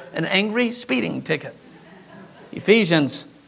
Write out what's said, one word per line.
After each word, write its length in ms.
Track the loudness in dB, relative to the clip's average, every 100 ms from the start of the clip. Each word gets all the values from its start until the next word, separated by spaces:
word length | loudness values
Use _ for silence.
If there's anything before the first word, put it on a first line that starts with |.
| -6
an 120 | -6 0
angry 460 | 0 0 0 -2
speeding 500 | -2 -4 -2 -2 -6
ticket. 320 | -4 -6 -6 -16 -20 -20 -20 -20 -20 -20 -20 -20 -16
Ephesians 720 | -6 4 6 6 4 2 -2 -10 -20